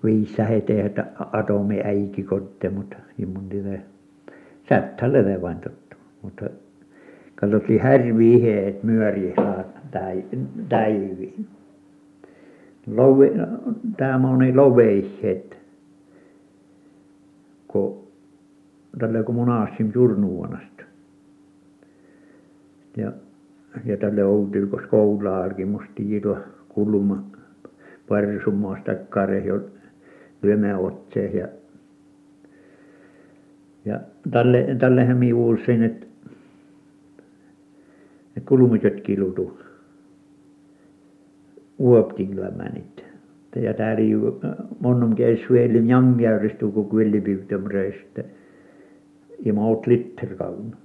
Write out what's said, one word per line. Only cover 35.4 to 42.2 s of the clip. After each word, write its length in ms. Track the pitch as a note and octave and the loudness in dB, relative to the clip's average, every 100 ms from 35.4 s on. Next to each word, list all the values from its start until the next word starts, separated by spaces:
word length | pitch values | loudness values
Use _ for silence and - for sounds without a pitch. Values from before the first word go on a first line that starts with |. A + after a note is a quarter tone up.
| A#2 A2 - A#2 | 2 2 2 2
et, 240 | A2+ - - - - - _ _ _ _ _ _ _ - _ _ _ _ _ _ _ _ _ _ _ - | 2 -2 -18 -20 -20 -20 _ _ _ _ _ _ _ -20 _ _ _ _ _ _ _ _ _ _ _ -16
et 80 | - | 2
kulumikot 560 | C3+ B2 A2 G#2 - | 6 6 6 2 0
kilutu. 580 | - G2 F#2+ F#2 F#2 - - - _ _ _ _ _ _ _ _ _ _ _ _ _ _ _ _ _ - _ - | -4 -2 -2 -2 -8 -8 -20 -20 _ _ _ _ _ _ _ _ _ _ _ _ _ _ _ _ _ -20 _ -2
Uoptingla 760 | C3 A#2 - - | 4 4 4 -4